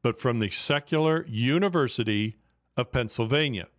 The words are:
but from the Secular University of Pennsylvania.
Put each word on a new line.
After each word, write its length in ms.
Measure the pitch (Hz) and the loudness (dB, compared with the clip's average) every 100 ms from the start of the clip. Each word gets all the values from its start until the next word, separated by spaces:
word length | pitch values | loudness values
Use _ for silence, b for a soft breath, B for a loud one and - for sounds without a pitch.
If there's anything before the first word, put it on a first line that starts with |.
but 180 | 117 110 | -2 0
from 180 | 131 120 | -2 0
the 120 | 104 | -2
Secular 720 | - - 147 - 160 160 160 - | -2 0 -2 0 2 2 0 -2
University 1080 | 110 120 160 202 175 127 - 110 104 107 - _ _ _ - | -2 2 2 2 2 0 0 0 0 0 -4 _ _ _ -6
of 160 | 123 | -2
Pennsylvania. 760 | 131 113 - 113 143 151 107 - | -2 -2 -2 0 0 0 -4 -10